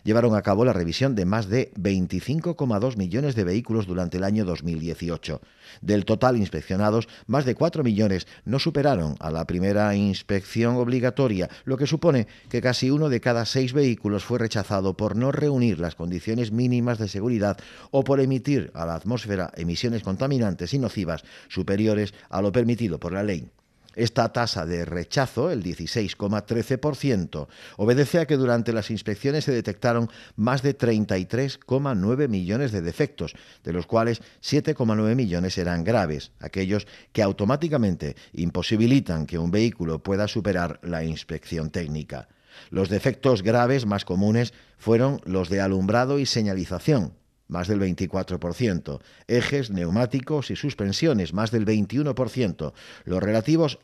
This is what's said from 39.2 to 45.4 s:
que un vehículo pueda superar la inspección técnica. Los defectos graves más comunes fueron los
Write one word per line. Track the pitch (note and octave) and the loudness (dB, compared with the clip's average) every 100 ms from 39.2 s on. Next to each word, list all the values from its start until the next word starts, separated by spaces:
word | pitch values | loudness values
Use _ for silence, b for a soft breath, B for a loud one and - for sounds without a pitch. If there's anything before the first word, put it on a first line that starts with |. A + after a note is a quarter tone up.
| D2 | -2
que | E2+ | -2
un | E2+ | 0
vehículo | G2+ A#2 - E2 D#2 | 2 2 0 -4 -4
pueda | F#2+ G2 G#2 | -2 0 0
superar | A#2 G2+ F2+ E2+ - | -2 0 0 -2 -6
la | F2 E2 | -6 -4
inspección | D#2+ D2+ - D#2+ - E2 D#2 | -4 -6 -8 -10 -6 -6 -4
técnica. | F#2 D#2 D2+ D2 C2+ - B B B B | -6 -6 -6 -8 -12 -14 B B B B
Los | F2 F#2 | -2 0
defectos | G2 C#3 - C3+ A2+ | 0 0 2 2 2
graves | F#2+ A#2+ B2 C3+ A2 | 4 4 4 2 0
más | G2+ - | -2 -2
comunes | F2+ G#2 A2+ A#2+ b b b | 0 2 2 0 b b b
fueron | - A#2 C3 C#3 - | 2 4 2 0 -4
los | F#2 | -2